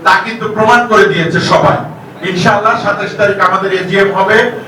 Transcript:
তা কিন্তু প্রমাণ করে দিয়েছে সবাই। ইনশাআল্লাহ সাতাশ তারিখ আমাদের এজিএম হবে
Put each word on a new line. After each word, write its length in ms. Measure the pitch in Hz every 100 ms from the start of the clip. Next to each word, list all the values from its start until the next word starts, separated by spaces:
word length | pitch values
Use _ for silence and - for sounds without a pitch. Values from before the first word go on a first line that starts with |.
তা 120 | 156 - 226
কিন্তু 220 | 226 220
প্রমাণ 400 | - 214 240 233
করে 180 | 196 208
দিয়েছে 340 | 165 165 170
সবাই। 380 | - - 143 123 - - - - 180
ইনশাআল্লাহ 540 | 180 226 208 214 -
সাতাশ 320 | - - 196 -
তারিখ 220 | 202 196
আমাদের 340 | - 185 190
এজিএম 380 | 185 170 196 196
হবে 400 | 190 196 220 247 233